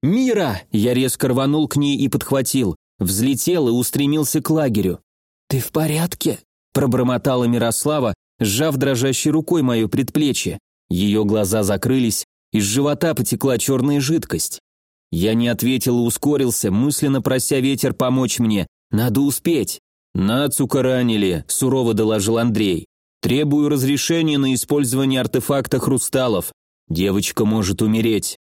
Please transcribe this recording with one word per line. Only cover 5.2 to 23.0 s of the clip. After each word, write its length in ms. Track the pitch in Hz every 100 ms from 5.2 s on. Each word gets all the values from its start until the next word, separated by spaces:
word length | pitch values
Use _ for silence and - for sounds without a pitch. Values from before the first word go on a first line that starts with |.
| _ _ _
«Ты 120 | 135
в 120 | 117
порядке?» 680 | 160 156 151 175 - 160 120 _ _ _
пробормотала 720 | - 135 127 123 123 - 127 120
Мирослава, 680 | 120 117 113 147 151 123 101 _ _
сжав 380 | 107 101 156 139
дрожащей 540 | 135 127 135 123 156
рукой 300 | 151 156 175
моё 260 | 131 117 110
предплечье. 720 | - 135 151 151 123 92 78 _ _ _
Её 360 | 87 101 107 101
глаза 380 | 110 98 110
закрылись, 600 | 101 98 117 131 120 104 - _ _
из 120 | 110
живота 500 | 101 113 143 147 -
потекла 440 | 101 113 117 139 120
чёрная 420 | - 131 127 143
жидкость. 600 | 135 160 - 82 - - _ _ _ _ _
Я 220 | 82 98
не 140 | 113 120
ответил 520 | 113 117 127 127 120
и 60 | 117
ускорился, 680 | - 147 147 131 110 104
мысленно 500 | 95 135 143 147 135
прося 380 | - 131 - 139
ветер 340 | 131 139 -
помочь 460 | - 127 127 127 -
мне. 280 | 113 104 85 _ _
«Надо 300 | 104 120 107
успеть!» 580 | 143 135 - 160 101 - _ _ _
«Нацука 680 | - 95 120 143 - 131 135
ранили», 640 | 127 127 123 107 98 85 -
сурово 460 | - 131 131 117
доложил 440 | 107 110 110 101 113
Андрей. 480 | 120 107 104 82 - _